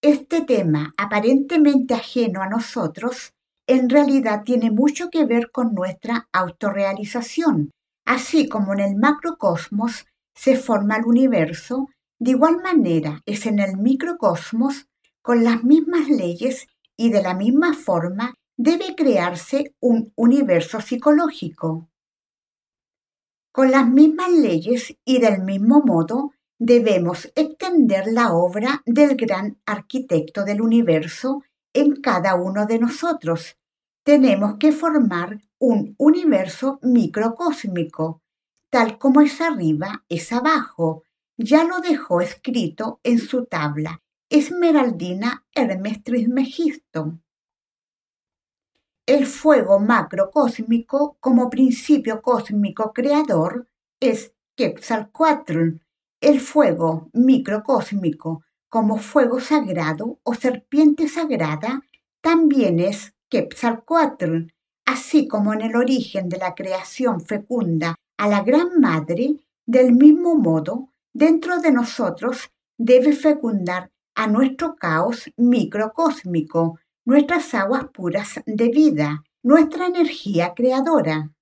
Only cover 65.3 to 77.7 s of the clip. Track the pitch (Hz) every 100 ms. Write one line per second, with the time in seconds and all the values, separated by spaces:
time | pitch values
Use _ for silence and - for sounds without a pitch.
65.3 | 214 208 214 220 233 247 262 - 196 180
66.3 | 185 185 180 190 190 185 - 254 190 -
67.3 | 208 - 247 190 165 165 165 _ _ 208
68.3 | 202 196 302 349 359 240 160 151 170 269
69.3 | 302 _ _ - 247 254 240 294 302 349
70.3 | 320 180 160 156 240 269 _ _ 233 302
71.3 | 330 330 359 311 247 240 - 202 170 226
72.3 | 254 - _ _ _ 233 254 269 294 311
73.3 | 294 240 208 175 180 180 _ _ - 220
74.3 | 214 269 269 330 320 170 160 190 240 -
75.3 | - 240 240 165 208 214 - 320 - 185
76.3 | 170 151 170 165 165 _ _ - 277 285
77.3 | 349 - 226 196